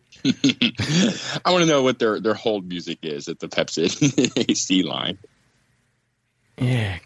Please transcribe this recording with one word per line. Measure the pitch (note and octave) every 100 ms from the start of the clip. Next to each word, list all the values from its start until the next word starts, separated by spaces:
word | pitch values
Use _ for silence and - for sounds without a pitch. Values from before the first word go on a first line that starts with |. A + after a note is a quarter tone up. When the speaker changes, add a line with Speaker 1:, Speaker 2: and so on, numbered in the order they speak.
| _ -
Speaker 1:
<laughs> | C3+ B2+ C#3 - A#2+ - G2+ D#3 G#3 - - D3+ -
I |
wanna | F3+ E3
know | C#3+
what | C3 A#2+
their, | A#2 G2+
their | G2+ G#2
hold | A#2 G#2+ F#2
music | F2+ E2 E2
is | D#2+ D2 D2
at | D#2+
the | D#2+
Pepsi | - E2 - E2+ - C#3+ B2+ B2+ - A2+
<laughs> |
A | -
C | - F#2+
line. | E2+ - C2 F#2+ - _ _ _ _ _ _ _ _ _ _ _ _ -
Speaker 2:
Yeah, | B2+ B2+ G#2 F2